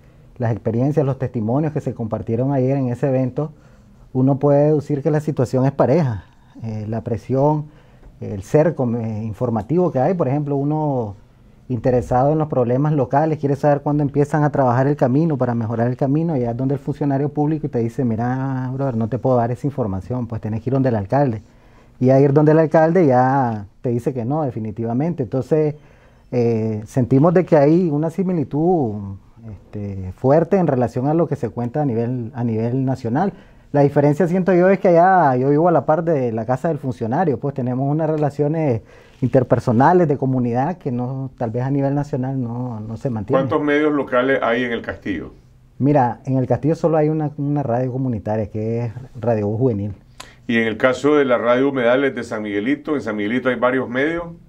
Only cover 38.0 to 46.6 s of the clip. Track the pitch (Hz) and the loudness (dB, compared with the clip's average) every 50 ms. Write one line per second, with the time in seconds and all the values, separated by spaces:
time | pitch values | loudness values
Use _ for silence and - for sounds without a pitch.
38 | 160 151 156 151 151 139 - - 147 147 160 165 156 139 113 107 - - - - | 0 0 0 0 0 -2 0 0 0 0 0 0 0 0 0 -2 -4 -10 -20 -20
39 | - - - - 135 123 - 131 127 - 131 117 - 131 110 117 135 160 180 180 | -20 -20 -6 -4 -2 2 4 2 4 4 2 2 2 2 4 4 6 6 6 4
40 | 170 147 143 - 139 131 131 127 120 120 117 123 135 170 180 - - 143 120 123 | 4 2 0 0 0 -2 0 0 -2 -2 -2 -2 -2 -2 -6 -6 -6 -6 -4 -4
41 | 123 123 135 131 135 131 - - 127 113 110 123 127 135 139 139 139 139 139 147 | -4 -6 -6 -8 -8 -10 -8 -6 -6 -4 -4 -4 -2 -2 -2 0 0 0 0 -2
42 | 143 147 151 127 131 131 135 135 120 113 117 123 127 123 113 107 107 110 113 110 | -2 -2 -4 -4 -4 -4 -4 -4 -4 -4 -6 -6 -6 -8 -8 -10 -10 -10 -10 -6
43 | - 135 113 110 98 - 123 135 135 117 156 147 147 147 143 147 151 151 147 139 | -6 -4 -4 -4 -2 0 0 0 0 0 0 0 0 2 2 2 2 2 0 0
44 | 131 - 127 123 127 135 135 - - 117 117 127 127 120 117 - - 113 92 - | -2 0 0 0 2 2 2 2 2 0 0 0 -2 -2 -4 -6 -6 -8 -10 -8
45 | - 107 90 76 64 64 - - - _ - - - - _ - 127 147 147 143 | -6 -6 -6 -6 -8 -12 -16 -20 -20 _ -20 -20 -20 -20 _ -2 0 2 4 2
46 | 123 120 110 - - 135 131 131 127 - 123 117 | 2 0 -2 -6 -6 -4 -2 -2 0 0 -2 -2